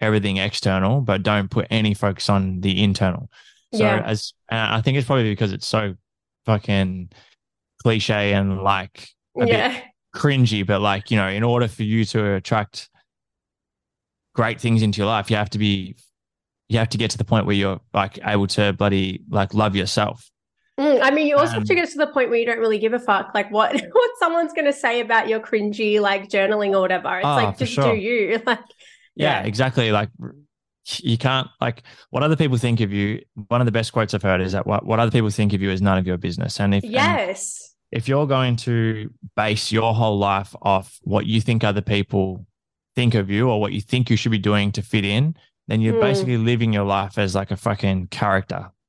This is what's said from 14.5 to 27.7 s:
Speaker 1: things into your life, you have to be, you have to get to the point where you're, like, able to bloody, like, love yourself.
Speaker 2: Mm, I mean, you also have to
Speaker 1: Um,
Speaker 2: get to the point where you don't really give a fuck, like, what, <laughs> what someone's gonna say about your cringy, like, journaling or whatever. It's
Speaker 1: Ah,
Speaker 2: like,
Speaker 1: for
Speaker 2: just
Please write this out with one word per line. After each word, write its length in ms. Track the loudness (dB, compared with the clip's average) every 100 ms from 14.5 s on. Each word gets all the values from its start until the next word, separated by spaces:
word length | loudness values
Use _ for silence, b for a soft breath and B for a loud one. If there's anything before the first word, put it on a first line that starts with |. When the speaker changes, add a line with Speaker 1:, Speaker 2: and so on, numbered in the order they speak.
| -2
Speaker 1:
things 220 | 2 2
into 160 | 2 0
your 80 | 0
life, 240 | 0 0
you 60 | -2
have 140 | -2
to 80 | -2
be, 380 | 0 0 -4 -14 _ _ _ _ _ _ _
you 100 | 0
have 100 | 0
to 80 | 0
get 120 | -2
to 80 | -2
the 60 |
point 220 | 0 2 2
where 80 | 0
you're, 240 | 0 -4 -4
like, 260 | -2 -2 -4
able 220 | -2 0 0
to 240 | 0 0
bloody, 500 | 2 2 2 0 -6 -4
like, 240 | -2 0
love 220 | 0 0 0
yourself. 520 | -2 0 -2 -4 -18 _ _ _ _ -2
Speaker 2:
Mm, 200 | 2 4
I 80 | 4
mean, 160 | 2 2
you 100 | 2
also 160 | 2
have 120 | 0
to 100 | 0
Speaker 1:
Um, 20 | 0
Speaker 2:
get 140 | 0
to 80 | -2
the 80 | -2
point 240 | 0 0
where 80 | 0
you 80 | 0
don't 120 | 0
really 200 | 0 0
give 160 | 0
a 40 | -2
fuck, 340 | 0 0 0
like, 160 | -4 0
what, 220 | 2 2
<laughs> 200 | 0 0
what 180 | 2 2 0
someone's 340 | 0 0 -2
gonna 180 | 0 -2
say 280 | 0 0 -2
about 280 | 2 2 2
your 100 | -2
cringy, 600 | 0 -2 -2 -2 2 2
like, 280 | 2 0 -2
journaling 420 | 0 2 2 2
or 60 | 2
whatever. 380 | 2 0 -2 -2
It's 80 | 0
Speaker 1:
Ah, 100 | 2
Speaker 2:
like, 220 | 0 -2
Speaker 1:
for 60 |
Speaker 2:
just 100 | -4